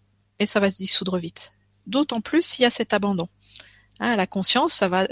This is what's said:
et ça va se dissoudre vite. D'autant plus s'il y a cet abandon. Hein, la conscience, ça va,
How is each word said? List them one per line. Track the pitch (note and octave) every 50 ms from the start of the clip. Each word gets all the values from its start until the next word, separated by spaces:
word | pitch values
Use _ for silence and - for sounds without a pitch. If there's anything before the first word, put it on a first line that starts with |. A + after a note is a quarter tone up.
| _ _ _ _ _ _ _ -
et | G3+
ça | G3+ - G#3
va | G3+ G3
se | F#3+
dissoudre | - F#3+ G3 - - F3+ F#3 F#3 F3+
vite. | E3+ E3 - - - - - _ _ _ _ _ _
D'autant | - G#3+ C4+ D4+ - A#3+ A3+
plus | - - - D#4+ E4+
s'il | - - - B3+
y |
a | A#3+
cet | - - A3+ - G#3+
abandon. | G3+ G3+ G3+ G3 F3 E3+ - _ _ - - - - - - - _ _ _ _ -
Hein, | G#3+ A#3 A#3
la | G#3 G3+
conscience, | - - G3 F#3 - - B3 D4 E4 -
ça | - G3+ F#3
va, | F3+ F#3 F#3+ -